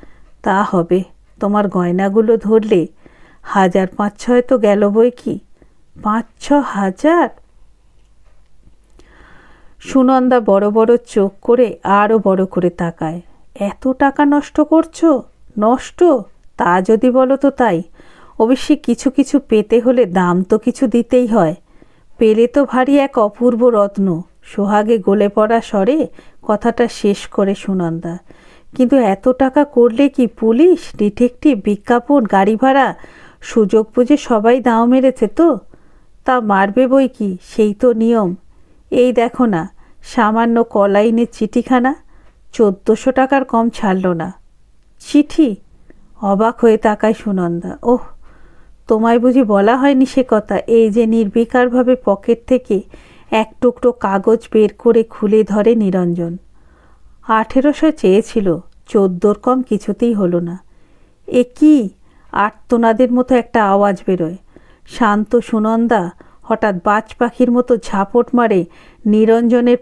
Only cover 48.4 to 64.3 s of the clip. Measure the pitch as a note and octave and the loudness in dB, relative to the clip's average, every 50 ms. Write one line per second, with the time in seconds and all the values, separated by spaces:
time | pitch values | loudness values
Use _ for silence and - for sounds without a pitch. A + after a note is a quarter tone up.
48.4 | - - - - - _ - _ - - A3+ A3 A3 A3+ A#3 A#3+ A3+ B3+ A#3+ C4 | -20 -20 -20 -20 -20 _ -20 _ -4 -2 -2 0 2 2 0 2 2 2 2 2
49.4 | C4 G3+ G#3 G3 G3 G#3 A#3+ C4+ C4 C#4+ C#4+ C4 C4+ C4+ - C4+ B3 - A3+ G#3+ | 2 2 2 2 2 2 2 2 2 2 2 2 2 0 0 -2 -2 0 0 -2
50.4 | G#3 - G#3 F#3 - - A3+ A3+ A3+ A3 G3+ A#3 A#3 A3 A3 A3+ A3+ G3 - A#3 | -2 -2 -6 -6 -2 0 2 2 2 2 2 0 0 2 2 0 0 0 0 -2
51.4 | A#3 A3+ - B3+ B3 B3 A#3 B3+ B3 A#3+ B3+ B3 - G#3+ G3 G3 - - A#3 A3+ | -2 0 0 0 0 0 0 0 0 0 0 0 0 -2 -4 -2 0 -2 -2 -2
52.4 | - - B3+ B3 B3 - G#3 F#3 - - - - - - - - - - - A3 | -2 -2 -2 -2 -2 -2 -4 -4 -4 -8 -20 -20 -20 -20 -20 -20 -12 -4 -2 -2
53.4 | G#3+ - - - - B3 A#3+ - - B3 A#3+ - - G3+ G3 G3+ G3 A#3 A3 A3+ | -2 -4 -6 -2 -2 -2 -2 0 -2 -2 -2 -2 -4 -4 -4 -2 0 0 0 0
54.4 | - - - A3 G#3+ G3+ - _ - A#3+ A3+ A3+ A3+ - - - - G3+ G#3 A3 | -2 -2 0 0 0 0 0 _ 0 2 2 2 0 -2 -6 -6 -4 0 2 2
55.4 | G#3+ F#3+ G3 G#3+ G#3 A3+ A#3+ A#3 G#3 F#3+ F#3 F#3 F3+ F3 E3+ F3 E3+ E3+ E3+ F3+ | 0 0 0 0 2 2 2 0 0 -2 0 -2 -2 -2 -2 -4 -6 -8 -8 -12
56.4 | - - _ - - _ _ _ _ _ _ _ - - - - - - A3+ A3 | -14 -20 _ -20 -20 _ _ _ _ _ _ _ -20 -20 -20 -18 -6 -4 -2 -2
57.4 | A3 - - C4+ B3+ D4 C#4+ - - D#4+ - - - F#3 F#3 G#3 A3+ - - A#3 | -2 -2 -2 0 0 0 0 0 0 -2 -2 0 0 2 2 2 0 -2 -4 -4
58.4 | G3+ F#3 E3 E3+ - - - - _ - - A3 G3 F#3+ F3+ F3 - G#3 G#3 - | -2 -2 -2 -4 -6 -14 -20 -20 _ -4 -2 0 0 0 -2 0 -2 -2 -2 0
59.4 | - B3+ B3+ C4 B3+ - A3 G3+ - - G3+ - A#3+ A#3+ A#3 G3+ G3 F3 F3 F3 | -2 -2 -2 -2 -2 -4 -6 -6 -4 -6 -6 -4 -2 -2 -2 -2 -2 -2 -2 -2
60.4 | F3 E3+ F3 F#3 - _ _ _ _ _ _ _ _ _ _ _ _ - - B3+ | -4 -6 -10 -12 -16 _ _ _ _ _ _ _ _ _ _ _ _ -4 -2 -2
61.4 | A#3+ B3 - - D4+ D#4 D4+ C#4 A3 F#3 - _ - _ _ _ _ - - - | -2 -2 -2 2 4 4 4 4 2 -2 -8 _ -20 _ _ _ _ -10 -4 -4
62.4 | G3+ G#3+ - _ - - B3 A#3 A#3 A3+ A3+ A3 B3+ A#3+ B3 B3 B3+ - C4+ A#3+ | -4 -4 -4 _ -6 -2 -2 0 2 2 2 2 0 0 2 0 0 0 0 0
63.4 | A3+ - - A#3 G#3+ G3 G3 G3 G3+ G3+ G3 F#3 - - F#3+ F3+ E3 D#3+ | 0 -2 -2 0 0 2 2 2 2 0 0 -2 -4 -4 -4 -2 -2 -6